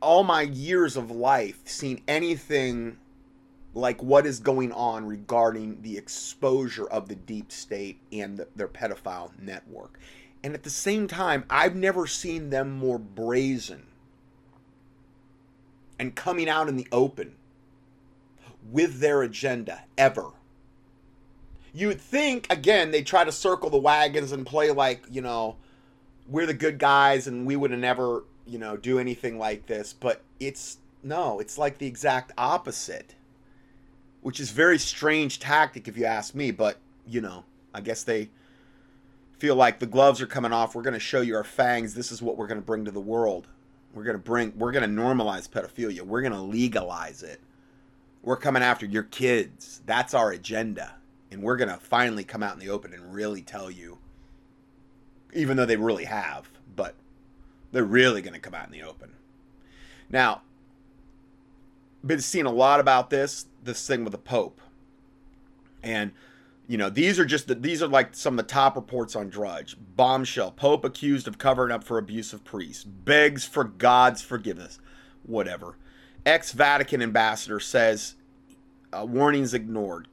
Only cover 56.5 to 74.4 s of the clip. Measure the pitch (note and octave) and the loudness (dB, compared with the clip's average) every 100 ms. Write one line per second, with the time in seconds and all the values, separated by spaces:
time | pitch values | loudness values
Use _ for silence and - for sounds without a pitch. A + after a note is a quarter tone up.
56.5 | - - F#2 E2+ - _ _ _ - - | -20 -12 -8 -8 -10 _ _ _ -20 -20
57.5 | _ - B2+ A2 A#2 B2+ G#2+ F#2 F2 - | _ -6 -2 2 6 6 4 -2 -14 -16
58.5 | E2+ - D#2 D#2 - B1 - _ _ _ | -14 -14 -16 -18 -18 -20 -20 _ _ _
59.5 | - - - - - - C3 B2 G2+ - | -20 -20 -20 -20 -20 -2 2 4 2 -6
60.5 | _ _ _ _ - - - _ _ _ | _ _ _ _ -20 -20 -20 _ _ _
61.5 | - - _ _ _ C#3 D#3 C3 F#3 C#3 | -20 -20 _ _ _ -2 -2 -2 -2 0
62.5 | A#2 C3 C#3+ C3+ B2+ A#2+ C#3 C#3 - - | 6 8 8 8 6 4 0 0 -4 -14
63.5 | - A#2+ A#2+ - B2+ A2+ G2 - B2 F#2 | -14 -10 -8 -4 -4 -4 -8 -2 -2 -2
64.5 | - - - _ _ _ _ - - - | -6 -20 -20 _ _ _ _ -20 -20 -20
65.5 | _ _ - A2+ A2 G#2 - - - _ | _ _ -14 -6 -4 -4 -8 -20 -20 _
66.5 | _ - A#2 G2 G#2 F3 F#3 F#3 D3 - | _ -6 -2 0 2 2 2 2 0 -2
67.5 | A#2+ C3+ E3 D#3 C#3 B2 - D3+ B2 G#2+ | -4 -2 -2 4 4 4 0 -2 -2 -2
68.5 | C3+ C3+ C3+ - B2+ A2+ A2+ G2 F#2+ G2+ | 4 4 2 -4 -6 -6 -6 -8 -6 -6
69.5 | E2 - - F#2+ F#2 B2+ C3 B2+ - F#2+ | -8 -12 -18 -6 2 4 4 0 -4 -4
70.5 | - C#3 C3+ C3+ - D3 C#3 A#2+ G2+ C3+ | 0 2 2 0 -4 -2 -2 -2 -2 2
71.5 | C3 B2 A#2 - A2+ G#2 A2 G#2+ G#2+ - | 2 2 -2 -4 -4 -4 -6 -10 -14 -12
72.5 | G#2+ E2 - - G2 F2+ D3 D3 C#3+ - | -10 -10 -12 -16 -6 4 6 6 4 -4
73.5 | - B2 G2 B2 B2 B2+ A2+ - B2 | -2 -4 2 6 8 8 4 -4 -8